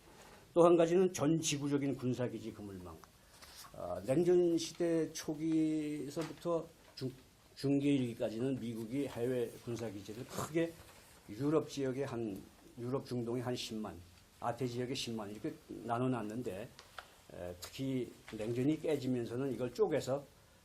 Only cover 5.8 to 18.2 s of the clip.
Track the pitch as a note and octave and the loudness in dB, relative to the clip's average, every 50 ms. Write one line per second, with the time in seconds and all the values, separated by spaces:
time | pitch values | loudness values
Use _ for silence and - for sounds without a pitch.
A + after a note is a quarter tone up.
5.8 | D3+ D3+ D3+ D3 C3 C#3+ C#3+ E3+ D#3 D#3 - - - F3 E3+ D#3+ - - - - | 0 -2 -4 -4 -6 -6 -4 -4 -4 -6 -8 -6 -2 -2 -2 -2 -2 -6 -12 -20
6.8 | - - - - C3 B2+ - - - - - - - - - - - C3+ C#3+ C#3 | -20 -20 -10 -6 -6 -6 -6 -10 -16 -20 -20 -20 -20 -20 -8 -2 2 2 4 4
7.8 | C#3 C#3+ C#3+ C3 B2+ A#2 A2+ - A#2+ G#2+ G#2+ A2+ B2+ C3+ C3+ A#2 A2 A#2+ A2+ A2 | 4 4 4 4 2 0 -2 -2 -2 -2 0 0 0 0 0 -2 -2 -4 -4 -6
8.8 | A#2 G#2+ B2+ C#3+ C#3 B2+ - A2+ A#2+ B2+ B2+ B2 A#2 G#2+ - - - B2 A#2 G#2+ | -6 -4 -4 -4 -4 -4 -2 -2 0 0 2 0 0 -2 -4 -8 -6 -6 -4 -4
9.8 | A#2 A2 G2 G#2 F#2+ - G#2+ A#2+ B2+ - - - - D3+ D3+ E3 E3 E3 - - | -4 -6 -6 -8 -10 -10 -10 -10 -10 -8 -6 -6 -6 -2 0 0 0 0 -2 -8
10.8 | - - - - - - - - - - G2+ A2+ C#3 D3 D#3+ D3+ D#3 D#3 - C#3 | -18 -20 -20 -20 -20 -20 -20 -20 -16 -12 -6 -2 0 2 2 2 0 0 -2 -2
11.8 | C3+ C3 B2 C3+ C#3 C3 A#2+ A#2 A#2 G#2+ F#2+ G2+ - - - - - - - A#2+ | -2 -2 -2 -2 -4 -4 -4 -4 -4 -4 -4 -6 -10 -16 -20 -20 -20 -18 -12 -8
12.8 | A#2+ B2 C3 C3+ - - B2 B2 A2+ A#2 A#2+ B2+ A#2+ B2+ B2 A#2+ - - A2+ G#2+ | -4 -4 -4 -4 -4 -4 -4 -4 -2 -2 -2 -2 -2 -2 -4 -4 -4 -6 -6 -6
13.8 | G#2+ F#2+ E2 F2 - - - - - - - - - A#2+ A#2 - C3 B2 A#2 B2 | -6 -8 -10 -12 -16 -20 -20 -20 -20 -20 -12 -4 -4 -4 -2 -2 -4 -2 -2 -2
14.8 | B2+ A#2 C#3 C3 - A#2+ A2+ A2 G2 G2+ G#2 A2 - D3 - - - - G2+ G2+ | -4 -2 -4 -4 -4 -4 -4 -6 -6 -8 -8 -6 -6 -6 -6 -8 -12 -12 -12 -8
15.8 | G#2 A#2 A#2 A#2+ B2+ C3 B2+ A#2 G#2+ G#2 A2 B2+ A#2+ A2 F#2 G2 A#2+ - - - | -2 -2 0 2 2 2 0 0 -2 -4 -4 -4 -4 -4 -4 -6 -8 -10 -12 -18
16.8 | - - - - - - - - - - - F2+ F2 F2 F2+ - - - - - | -20 -18 -18 -18 -18 -18 -20 -20 -20 -16 -12 -10 -8 -8 -8 -10 -12 -12 -8 -4
17.8 | C3 C3+ C3+ B2+ A#2 - - - | -2 -2 -2 -2 -2 -4 -8 -14